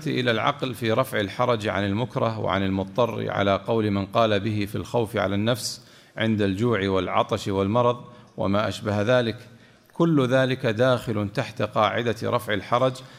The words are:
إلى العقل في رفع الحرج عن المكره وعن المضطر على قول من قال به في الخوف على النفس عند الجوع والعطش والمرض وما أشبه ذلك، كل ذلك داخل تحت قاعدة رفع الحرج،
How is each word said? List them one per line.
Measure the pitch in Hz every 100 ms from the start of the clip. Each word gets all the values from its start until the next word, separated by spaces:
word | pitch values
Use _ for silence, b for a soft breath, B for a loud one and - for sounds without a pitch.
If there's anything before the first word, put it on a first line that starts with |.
| 151
إلى | 127 123
العقل | 110 117 143 131
في | 110 113
رفع | 113 131 110
الحرج | 98 - 123 117 104
عن | 95 101
المكره | 101 123 127 117 110
وعن | 101 95
المضطر | 95 95 95 - 117 110 110
على | 101 98 95
قول | - 117 107
من | 98 98
قال | 113 113 101
به | 107 107 101
في | 107
الخوف | 87 120 110 107
على | 95 101
النفس | 110 123 - - B B B -
عند | 110 107
الجوع | 101 95 120 107 98
والعطش | 95 92 98 117 113 -
والمرض | 98 98 117 120 123 - B B -
وما | 104 101 107
أشبه | - 110 104
ذلك، | 104 127 117 107 - B B B B
كل | - 170 151 127
ذلك | 131 131 127 127
داخل | 107 131 123 - 104 101
تحت | 139 120 -
قاعدة | 104 110 107 104 117 110
رفع | 110 117 104
الحرج، | 104 - 120 131 127 B